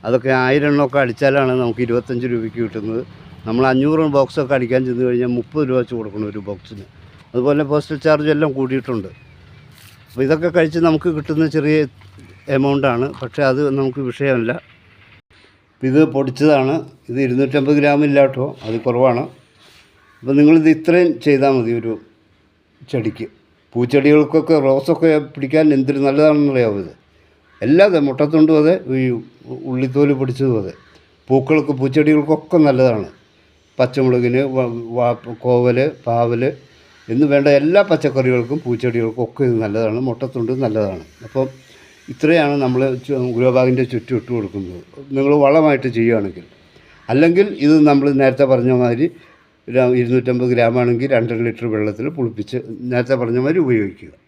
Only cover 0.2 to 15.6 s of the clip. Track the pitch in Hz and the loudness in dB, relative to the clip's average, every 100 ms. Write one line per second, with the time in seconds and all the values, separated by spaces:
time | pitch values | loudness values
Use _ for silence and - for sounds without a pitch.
0.2 | 131 131 127 143 147 143 139 139 127 110 | 0 0 2 0 2 0 0 0 -2 0
1.2 | 139 139 131 127 123 110 120 120 120 123 | 0 2 0 0 -2 -4 -2 -2 -4 -6
2.2 | 127 117 113 113 113 107 107 113 131 - | -4 -4 -6 -8 -8 -6 -8 -8 -10 -20
3.2 | - - 107 117 131 131 143 156 156 139 | -20 -16 -6 0 2 2 0 0 0 0
4.2 | 131 - 131 135 120 127 131 123 127 123 | 0 -2 -2 -2 0 -2 -2 -2 -2 -2
5.2 | 123 120 110 151 139 127 117 120 107 101 | -2 -4 -6 -6 -2 -2 -4 -8 -10 -8
6.2 | 107 104 98 98 - 104 95 - - - | -8 -10 -12 -14 -16 -20 -20 -20 -20 -20
7.2 | _ 123 131 147 147 147 - 147 156 151 | _ -2 0 0 0 -2 -4 -4 0 2
8.2 | 151 151 151 135 131 131 123 117 92 - | 2 0 -2 -2 -4 -4 -4 -8 -8 -18
9.2 | - - - - - - - - _ 120 | -20 -20 -20 -20 -20 -20 -20 -20 _ -6
10.2 | 135 156 170 170 160 165 165 156 175 151 | -2 0 0 0 0 0 0 0 -2 -4
11.2 | 147 156 160 156 147 156 143 _ - - | -4 -2 0 0 0 0 -2 _ -20 -20
12.2 | - - - 139 139 139 135 117 139 135 | -20 -18 -4 0 0 0 0 0 -4 -6
13.2 | 127 - 135 131 147 135 135 131 131 - | -10 -2 -2 0 -2 -2 -4 -4 -10 -4
14.2 | 139 127 113 - _ _ _ _ _ _ | -2 -2 -2 -6 _ _ _ _ _ _
15.2 | _ _ _ _ | _ _ _ _